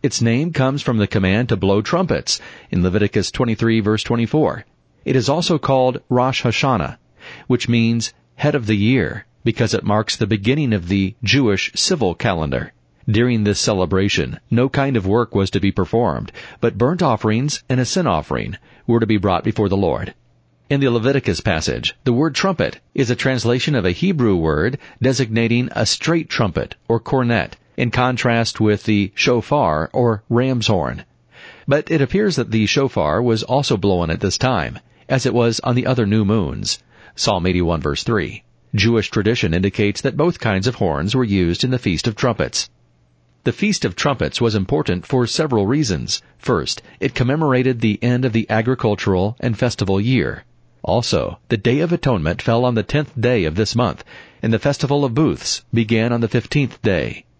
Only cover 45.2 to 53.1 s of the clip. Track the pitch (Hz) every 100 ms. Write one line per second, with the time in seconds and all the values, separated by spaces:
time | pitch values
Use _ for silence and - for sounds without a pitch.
45.2 | 120 - 156 117 98 143 131 85 60 -
46.2 | _ _ - 101 64 - - - 127 -
47.2 | 123 147 156 127 131 123 113 104 123 123
48.2 | 131 113 107 107 113 127 113 104 - 92
49.2 | 98 117 - 107 123 - 95 98 110 131
50.2 | 67 - - _ _ _ - 101 120 87
51.2 | 58 90 _ 113 120 135 170 175 - 110
52.2 | 78 87 - 117 127 113 104 143 147